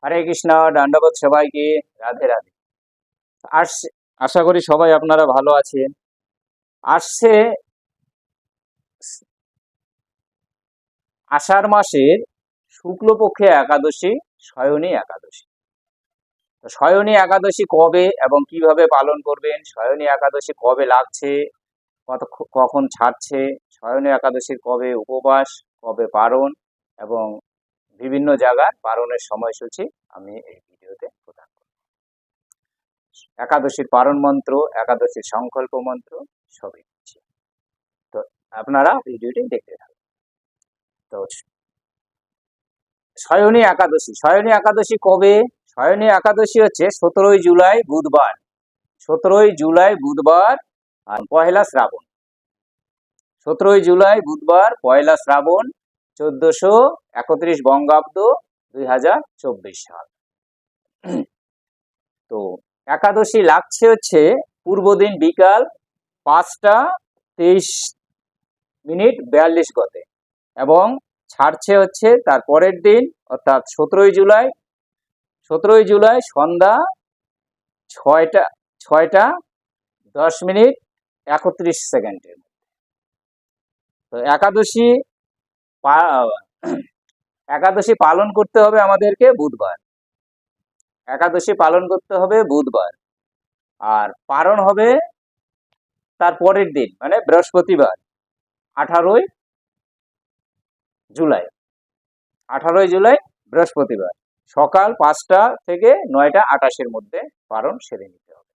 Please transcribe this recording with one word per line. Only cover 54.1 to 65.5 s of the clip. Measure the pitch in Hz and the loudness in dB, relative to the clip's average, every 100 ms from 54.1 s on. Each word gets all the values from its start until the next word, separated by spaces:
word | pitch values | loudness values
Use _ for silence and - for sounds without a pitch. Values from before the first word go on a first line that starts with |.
| 214 147 | 4 -2
বুধবার, | 156 151 175 208 240 | -10 2 4 4 0
পয়লা | 127 135 147 156 | 0 2 4 0
শ্রাবণ, | - 143 143 180 240 - _ _ _ _ | 2 0 2 0 -2 -12 _ _ _ _
চোদ্দশো | 151 135 160 160 185 214 269 330 _ 117 | -8 -2 -2 0 2 4 2 -2 _ -14
একত্রিশ | - 160 170 156 135 | -6 -4 -2 -2 0
বঙ্গাব্দ, | 139 147 151 - 190 214 277 _ _ _ | 0 2 0 0 -4 -2 -2 _ _ _
দুই | 131 131 | -12 -4
হাজার | 127 143 226 294 _ | -2 0 -2 -4 _
চব্বিশ | 143 110 95 90 - | -12 -12 -16 -20 -20
সাল। | 85 82 _ _ _ _ _ _ _ _ _ - - - _ _ _ _ _ _ _ _ _ _ | -20 -20 _ _ _ _ _ _ _ _ _ -12 -10 -12 _ _ _ _ _ _ _ _ _ _
তো | 110 98 90 _ _ - | -12 -10 -12 _ _ -8
একাদশী | 143 208 202 214 220 180 | -2 0 0 0 2 2
লাগছে | 156 - - 226 | 2 0 0 2
হচ্ছে | 220 - 170 151 262 - _ | 2 2 2 2 2 -4 _
পূর্ব | - 196 196 196 | -6 -2 0 2
দিন | 202 - | 0 0
বিকাল | 160 170 185 | -2 4 4